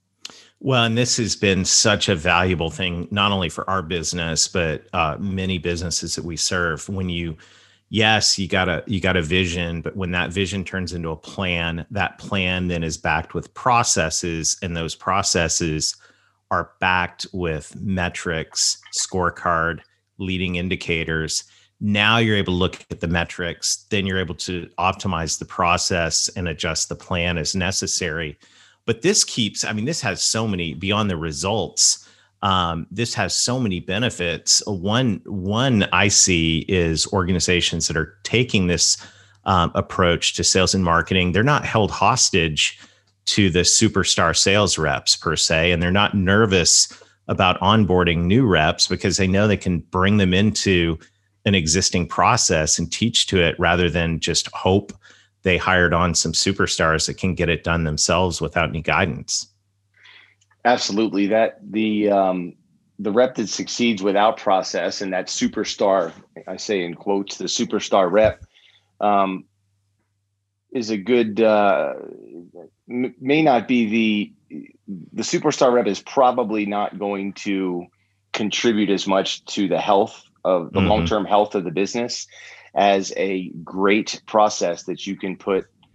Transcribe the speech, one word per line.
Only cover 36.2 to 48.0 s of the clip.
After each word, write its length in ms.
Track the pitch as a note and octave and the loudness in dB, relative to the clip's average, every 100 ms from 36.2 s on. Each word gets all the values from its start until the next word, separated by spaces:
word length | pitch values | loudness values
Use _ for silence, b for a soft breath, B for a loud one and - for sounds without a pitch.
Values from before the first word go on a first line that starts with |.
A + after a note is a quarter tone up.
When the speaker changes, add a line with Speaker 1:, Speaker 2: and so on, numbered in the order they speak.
| - F2 E2 D#2+ - | 4 4 2 0 0
Speaker 1:
is 440 | F#2 E2 D#2 - | 0 2 0 0
organizations 760 | G2 F2+ F2+ - F2 - E2 - | 0 0 0 2 2 0 -2 -2
that 80 | E2 | -2
are 200 | D#2 _ | -4 _
taking 460 | - A2+ B2+ G#2+ F2 | 0 0 2 0 2
this, 280 | E2+ - - B B B B | 2 0 -2 B B B B
um, 260 | - F#2 E2 | 0 2 2
approach 600 | - - - F2+ E2 - | 0 -4 2 2 2 0
to 100 | - | -2
sales 280 | F2 G2+ F2+ | 0 2 2
and 120 | F#2+ | 2
marketing. 480 | F2 E2 E2+ F#2+ F2+ | 2 2 2 2 2
They're 100 | F2 | 2
not 240 | B2+ C#3+ - | 2 0 0
held 240 | A2+ F#2+ | 0 0
hostage 880 | - G2+ B2 - F#2 E2 D2+ - - B B B _ - | 2 2 4 2 2 0 0 -2 -4 B B B _ -4
to 240 | - G2 | 2 2
the 120 | E2+ | 4
superstar 720 | F2 - G#2+ F#2+ F2+ - E2+ | 2 4 2 2 0 2 2
sales 440 | D#2+ - G2+ G2+ - | 2 2 4 2 0
reps 380 | D2+ C2+ - - | -2 -2 -2 -2
per 200 | E2+ D#2 | -2 -2
se, 360 | - D#2+ E2+ | 0 2 2
and 100 | E2+ | 2
they're 80 | F2 | 2
not 240 | F#2+ G#2 | 2 2
nervous 760 | G2+ F#2 G2+ A2 F#2+ D#2+ - - B B B - | 2 4 4 4 4 4 2 0 B B B -6
about 320 | F2 F#2 F2+ | 0 2 2
onboarding 640 | F#2 A2 F#2 F2+ | 4 4 4 4